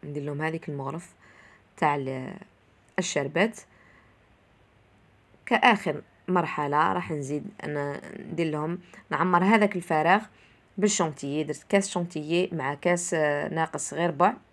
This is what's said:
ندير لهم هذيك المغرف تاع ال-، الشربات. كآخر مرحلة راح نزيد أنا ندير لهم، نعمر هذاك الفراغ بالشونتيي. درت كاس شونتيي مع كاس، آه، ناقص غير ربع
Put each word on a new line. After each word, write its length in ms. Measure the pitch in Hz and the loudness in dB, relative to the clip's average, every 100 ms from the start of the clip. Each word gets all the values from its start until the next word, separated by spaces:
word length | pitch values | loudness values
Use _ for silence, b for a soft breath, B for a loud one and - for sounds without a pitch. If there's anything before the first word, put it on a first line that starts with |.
ندير 180 | 151 147 | -10 -8
لهم 200 | 143 143 | -6 -4
هذيك 260 | 160 160 165 | -4 -4 -8
المغرف 440 | 143 135 160 - _ b b b b _ - | -8 -6 -8 -12 _ b b b b _ 0
تاع 200 | 156 143 | 0 0
ال-، 400 | 131 131 131 - - _ _ _ _ - | -2 -6 -8 -12 -18 _ _ _ _ -4
الشربات. 600 | 170 - 139 160 214 226 - b b b b b b _ _ _ _ _ _ _ _ _ _ _ - | -2 -2 -2 0 0 0 -20 b b b b b b _ _ _ _ _ _ _ _ _ _ _ -2
كآخر 560 | 233 - 208 - 147 - _ - | 4 6 4 0 -6 -8 _ 0
مرحلة 640 | 185 160 - 143 147 165 | 0 0 -2 0 2 2
راح 180 | 180 175 | 2 -4
نزيد 360 | 151 135 147 - - | -6 -4 -6 -8 -12
أنا 360 | - 147 143 139 - - - | -8 -4 -6 -8 -12 -16 -10
ندير 140 | 160 160 | -4 -2
لهم، 320 | 151 156 175 B B - | -2 -4 -6 B B -6
نعمر 340 | 147 180 175 | 0 4 4
هذاك 320 | 185 220 208 185 | 6 6 4 0
الفراغ 460 | - 156 156 202 226 b b b _ - | 0 2 6 4 2 b b b _ 0
بالشونتيي. 680 | 202 - 165 - 139 147 | 0 2 -2 -2 -4 -4
درت 200 | 147 147 - | -4 -6 2
كاس 220 | 196 190 | 2 2
شونتيي 600 | 180 175 160 151 170 180 | -4 -4 -6 -2 0 0
مع 220 | 165 135 | -2 -4
كاس، 400 | 147 175 175 175 | -2 0 0 0
آه، 340 | 165 151 147 156 | 0 2 0 -2
ناقص 460 | 160 160 151 - | -2 -2 -4 -8
غير 140 | 147 170 | -2 -2
ربع 260 | 143 185 233 _ | 4 2 2 _